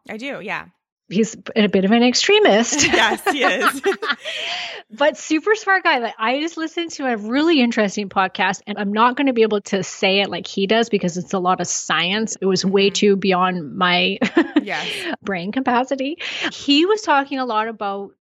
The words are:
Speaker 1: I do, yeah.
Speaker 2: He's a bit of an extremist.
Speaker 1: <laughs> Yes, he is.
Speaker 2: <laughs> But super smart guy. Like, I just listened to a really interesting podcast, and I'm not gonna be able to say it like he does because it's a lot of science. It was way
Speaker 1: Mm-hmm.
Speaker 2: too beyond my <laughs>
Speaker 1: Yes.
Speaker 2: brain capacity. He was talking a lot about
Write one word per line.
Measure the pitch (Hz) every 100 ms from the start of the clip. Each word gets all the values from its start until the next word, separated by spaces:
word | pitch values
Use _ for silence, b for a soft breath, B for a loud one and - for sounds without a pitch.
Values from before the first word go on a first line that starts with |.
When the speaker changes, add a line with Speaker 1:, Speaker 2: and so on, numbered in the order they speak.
| -
Speaker 1:
I | 220
do, | 269 208
yeah. | 196 165 170 _ _ _ -
Speaker 2:
He's | 170 220 - - -
a | 208
bit | 202
of | 190
an | 233
extremist. | 247 247 - 415 381 208 240 294 277
Speaker 1:
<laughs> |
Yes, | 359 226 - 403
he | 285
is. | 359 - 349 269 370
Speaker 2:
<laughs> | 370 415 294 605 571 466 349 B B B 214
But | 294 -
super | - 311 403 427
smart | - 381
guy. | 349 277
Like, | 226 -
I | 220 269
just | 320 320
listened | 320 349 339
to | - 269
a | 233
really | 214 254 320 311
interesting | 240 233 208 208 196
podcast, | - 185 - 190 190 -
and | 208
I'm | 202
not | 208 240 247
gonna | 277
be | 233
able | 220 208
to | - 196
say | 180 - 190 196
it | 196
like | 175 -
he | - 196
does | 220 226
because | 202 180 170
it's | -
a | 196
lot | 180 180
of | 175
science. | - - 160 170 208 220 -
It | 190
was | 185
way | 196 196 196
Speaker 1:
Mm-hmm. |
Speaker 2:
too | 196 208 196
beyond | 196 180 185 180 143 190
my | 180 180 185 196
<laughs> | 240 - - -
Speaker 1:
Yes. | 202 160 175 - 359 302
Speaker 2:
brain | - 185 180
capacity. | 254 262 240 262 269 269 330 B B 330
He | - - 285 359
was | 427
talking | 370 285 277 269
a | 254
lot | 214 220
about | 220 202 202 196 _